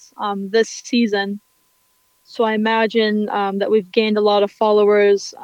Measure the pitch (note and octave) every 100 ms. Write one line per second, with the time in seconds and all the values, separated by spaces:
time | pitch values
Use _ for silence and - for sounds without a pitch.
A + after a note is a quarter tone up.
0 | - - G#3 G3 G3 A3 A3 - - A#3+
1 | A3+ G3+ G3 G#3 - _ _ _ _ _
2 | _ _ _ - A3+ G#3+ A3 A3+ A3 A3+
3 | G#3+ G#3+ G#3 G3+ G3 G3 G3 A3 F#3 A#3
4 | A3 G#3+ G#3 G3+ G3+ - A3 G#3 G#3 G#3
5 | G3+ G3+ - -